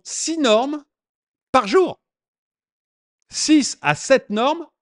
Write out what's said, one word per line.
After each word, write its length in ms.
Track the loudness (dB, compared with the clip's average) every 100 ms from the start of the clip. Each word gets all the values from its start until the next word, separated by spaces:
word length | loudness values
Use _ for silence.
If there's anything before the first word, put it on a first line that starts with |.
six 340 | -10 -10 -6 -2
normes 480 | 2 2 0 -6 -12 _ _ _ _ _ _
par 160 | 0 2
jour. 320 | 2 2 -2 _ _ _ _ _ _ _ _ _ _ _ _ _
Six 480 | -6 2 2 2 -2
à 140 | -4 -2
sept 340 | 2 0 0
normes 360 | -2 -2 -2 -8 _